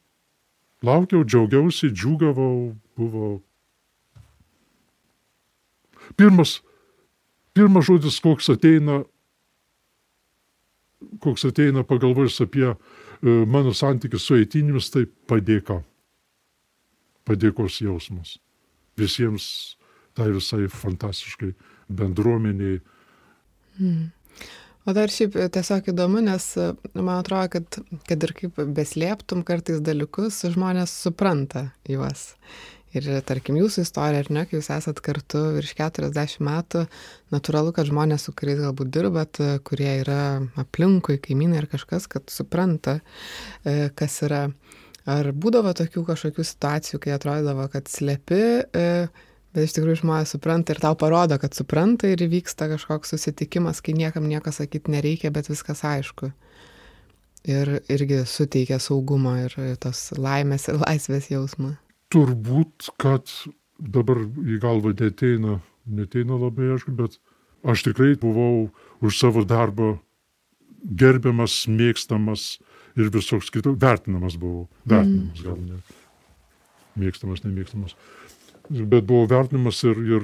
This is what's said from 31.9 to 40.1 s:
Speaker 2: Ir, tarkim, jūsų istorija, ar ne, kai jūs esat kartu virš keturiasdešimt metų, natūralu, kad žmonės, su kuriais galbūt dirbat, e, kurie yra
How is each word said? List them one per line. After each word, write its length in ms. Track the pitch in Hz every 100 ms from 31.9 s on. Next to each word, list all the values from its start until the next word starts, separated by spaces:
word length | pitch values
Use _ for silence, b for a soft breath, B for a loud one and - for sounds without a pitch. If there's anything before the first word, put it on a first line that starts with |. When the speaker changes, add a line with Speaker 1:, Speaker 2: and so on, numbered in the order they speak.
| 135 139 143 - - B B B B B
Speaker 2:
Ir, 100 | - 143 139
tarkim, 400 | - 135 - 147
jūsų 240 | 208 202
istorija, 380 | 170 - 147 147
ar 60 | 143
ne, 140 | 147
kai 140 | 170 160
jūs 120 | 151
esat 280 | 147 156 147
kartu 400 | - 147 - 151 156
virš 240 | 151 147 -
keturiasdešimt 680 | 156 - 147 147 147 - 143
metų, 380 | 156 170 170 160 B B B B
natūralu, 460 | 143 - 151 156 170
kad 140 | 147
žmonės, 340 | 147 156 151 -
su 80 |
kuriais 280 | - 143 143
galbūt 280 | 143 135 131
dirbat, 500 | 151 190 170 156 -
e, 80 | 147 143
kurie 300 | - 139 143 135
yra 220 | 135